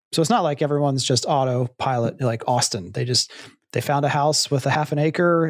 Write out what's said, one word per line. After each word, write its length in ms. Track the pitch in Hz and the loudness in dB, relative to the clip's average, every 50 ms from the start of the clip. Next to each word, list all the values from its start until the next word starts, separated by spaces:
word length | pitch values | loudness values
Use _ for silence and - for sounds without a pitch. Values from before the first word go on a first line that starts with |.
| _ _ | _ _
So 80 | - 156 | 0 0
it's 80 | 165 156 | 2 4
not 140 | 233 226 | 2 2
like 200 | 175 151 143 - | 2 0 0 0
everyone's 420 | 156 143 147 147 147 143 135 131 - | 0 0 2 2 2 2 0 0 0
just 220 | - 131 120 - - | 0 0 0 2 2
autopilot 920 | 156 135 135 131 123 123 127 120 - - - 135 127 120 117 113 - - | 2 2 2 2 0 0 -2 -4 -4 -4 -2 -2 0 0 -2 -2 -2 -2
like 220 | 131 120 113 110 - - | -2 -2 -2 -2 -2 -2
Austin. 420 | 123 123 - - - 104 87 92 | 0 0 0 -2 -4 -6 -8 -8
They 140 | 101 127 123 | -6 -6 -4
just, 260 | 123 127 - - - - - - - - _ _ _ | -2 0 -2 -2 -4 -8 -16 -20 -20 -20 _ _ _
they 80 | - 117 | -6 -4
found 240 | - - 143 143 143 | -2 0 0 0 0
a 40 | 135 | 0
house 420 | 135 147 139 151 147 - - - | 2 2 2 2 2 0 0 0
with 160 | 147 131 - | -2 -2 0
a 40 | 135 | 0
half 200 | 151 156 151 - | 0 0 -2 -2
an 80 | 156 147 | 0 0
acre 480 | 151 160 - - 175 175 170 165 165 | 0 0 2 2 2 4 4 2 2